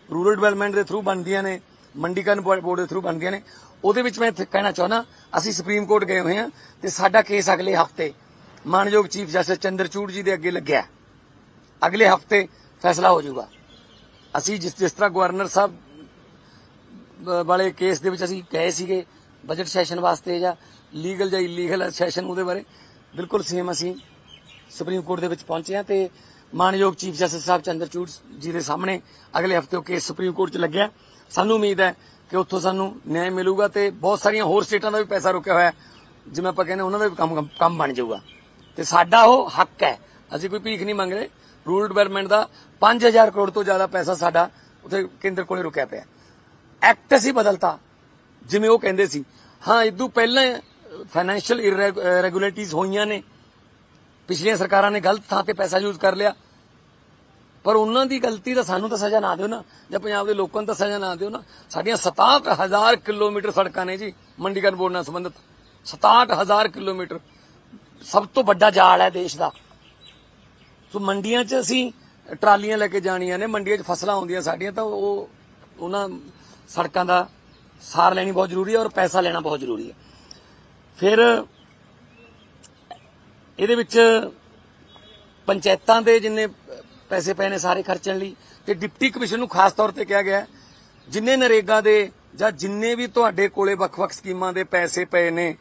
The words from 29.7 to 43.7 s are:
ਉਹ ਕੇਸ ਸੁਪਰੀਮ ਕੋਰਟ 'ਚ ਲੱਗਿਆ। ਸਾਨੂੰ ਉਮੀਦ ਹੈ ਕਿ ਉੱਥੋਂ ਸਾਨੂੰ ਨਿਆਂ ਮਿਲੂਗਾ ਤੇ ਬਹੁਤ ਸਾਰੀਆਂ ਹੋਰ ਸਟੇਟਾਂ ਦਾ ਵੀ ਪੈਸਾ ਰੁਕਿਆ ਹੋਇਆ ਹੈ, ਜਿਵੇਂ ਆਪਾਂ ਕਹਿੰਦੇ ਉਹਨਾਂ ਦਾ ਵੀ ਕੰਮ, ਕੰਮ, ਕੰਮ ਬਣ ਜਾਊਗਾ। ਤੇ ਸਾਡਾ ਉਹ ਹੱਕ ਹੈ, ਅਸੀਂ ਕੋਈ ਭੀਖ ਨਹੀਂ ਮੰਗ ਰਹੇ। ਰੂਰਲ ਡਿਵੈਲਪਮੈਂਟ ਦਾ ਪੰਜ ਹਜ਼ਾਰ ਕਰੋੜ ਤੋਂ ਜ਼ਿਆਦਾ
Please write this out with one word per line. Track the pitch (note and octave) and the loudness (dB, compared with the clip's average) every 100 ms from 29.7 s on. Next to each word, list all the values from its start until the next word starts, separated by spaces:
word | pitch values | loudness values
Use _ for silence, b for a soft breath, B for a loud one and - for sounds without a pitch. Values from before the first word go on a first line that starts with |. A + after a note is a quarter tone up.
| F3+ | -8
ਉਹ | |
ਕੇਸ | D#3+ F3 - | -6 -6 -6
ਸੁਪਰੀਮ | D#3+ F#3 | -6 -6
ਕੋਰਟ | E3+ F3+ | -2 -4
'ਚ | F3 | -2
ਲੱਗਿਆ। | E3 F3 G#3+ _ b b b | -4 -2 -4 _ b b b
ਸਾਨੂੰ | F3+ G#3 A3 | -2 2 2
ਉਮੀਦ | G#3 F#3+ | 0 2
ਹੈ | F#3 - b b - | 0 0 b b -6
ਕਿ | F#3 | -4
ਉੱਥੋਂ | F3+ F#3 | -2 -2
ਸਾਨੂੰ | F#3 F#3+ G3 A3+ - | -2 -2 -4 -8 -6
ਨਿਆਂ | E3 F3+ | -4 -2
ਮਿਲੂਗਾ | F#3 F#3 F#3+ G#3 | -2 -2 2 0
ਤੇ | G3+ G3+ | 2 -2
ਬਹੁਤ | F3 F3+ G3+ | -2 -2 2
ਸਾਰੀਆਂ | G3+ G#3+ | 2 0
ਹੋਰ | F#3 G3 | 2 0
ਸਟੇਟਾਂ | - G#3 G#3+ | 0 -2 -2
ਦਾ | G#3+ | -2
ਵੀ | |
ਪੈਸਾ | G#3+ G3+ F#3 | -2 0 0
ਰੁਕਿਆ | F3+ F#3+ | -2 0
ਹੋਇਆ | F3 F3 | 4 4
ਹੈ, | - b b b b - | 2 b b b b -12
ਜਿਵੇਂ | D3 F#3 | -6 -4
ਆਪਾਂ | F3+ E3+ | -2 -2
ਕਹਿੰਦੇ | F#3+ | -2
ਉਹਨਾਂ | F#3+ G3+ | -2 0
ਦਾ | G#3 | -2
ਵੀ | E3 | 0
ਕੰਮ, | D#3+ D#3+ | -2 -2
ਕੰਮ, | D3 - | -6 0
ਕੰਮ | E3+ E3 | 0 0
ਬਣ | C#3+ | -4
ਜਾਊਗਾ। | B2+ A#2 G#2 - - - _ - - | -2 -4 -6 -12 -20 -20 _ -18 -10
ਤੇ | |
ਸਾਡਾ | D#3+ E3+ E3+ A3+ | 0 2 6 8
ਉਹ | A3+ C4 - - | 8 8 2 -2
ਹੱਕ | F#3 - | -2 0
ਹੈ, | D#3 - b b b D3+ | -2 -2 b b b -8
ਅਸੀਂ | F#3 | -6
ਕੋਈ | G#3 | -8
ਭੀਖ | A3 G3+ | -6 -6
ਨਹੀਂ | G3 G3+ | -4 -4
ਮੰਗ | F#3 | -4
ਰਹੇ। | G3 - _ b b D#3 | -4 -8 _ b b -2
ਰੂਰਲ | F#3+ G#3 | -2 0
ਡਿਵੈਲਪਮੈਂਟ | G3 G3+ G3 G3 | 2 2 0 2
ਦਾ | G#3 - b b - | 2 2 b b 2
ਪੰਜ | G#3 A#3 A#3+ | 4 6 6
ਹਜ਼ਾਰ | A3+ A3 | 8 6
ਕਰੋੜ | G3 G3 | 6 0
ਤੋਂ | G#3 | 0
ਜ਼ਿਆਦਾ | G3 | 0